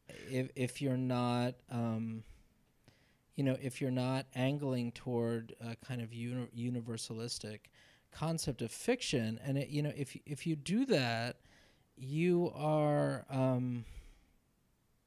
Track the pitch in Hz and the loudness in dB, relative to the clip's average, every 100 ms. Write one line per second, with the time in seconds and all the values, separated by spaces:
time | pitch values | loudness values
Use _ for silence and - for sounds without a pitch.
0 | - - - 131 131 - 123 - 139 127 | -20 -16 -4 -2 -2 -2 -2 0 0 2
1 | 127 123 123 123 123 123 - 120 117 113 | 2 2 2 4 2 -2 -4 -2 0 0
2 | 113 110 107 - - _ _ _ - - | -2 -6 -10 -18 -20 _ _ _ -20 -20
3 | _ _ _ - 139 131 139 - 135 127 | _ _ _ 0 2 2 -2 -2 0 2
4 | 127 131 135 131 131 143 143 127 120 - | 2 0 -2 0 2 2 0 0 0 -4
5 | - 120 117 117 113 - 117 117 - 123 | -2 0 2 0 -4 -10 -10 -10 -6 -6
6 | 113 117 117 127 123 120 120 123 117 113 | -6 -6 -4 -4 -4 -4 -2 -2 -4 -6
7 | - 113 117 - 107 107 - - - - | -6 -6 -6 -6 -8 -10 -14 -20 -20 -20
8 | _ - 156 165 - 123 113 - - 254 | _ -4 0 0 -2 -2 -4 -2 0 0
9 | - 139 113 110 139 139 139 147 147 147 | 2 0 0 -2 -2 -2 0 0 0 -2
10 | 139 - - 147 170 156 139 202 269 180 | -6 -8 -10 -4 -2 -2 0 2 4 4
11 | 123 117 120 - - - - _ _ - | 4 2 -2 -6 -14 -20 -20 _ _ -12
12 | 131 147 175 175 175 - 151 151 151 147 | -4 2 4 4 2 0 2 4 4 4
13 | 143 139 - 135 131 127 127 120 113 - | 2 0 -2 2 4 4 2 -2 -6 -12
14 | - - _ _ _ _ _ _ _ _ | -16 -20 _ _ _ _ _ _ _ _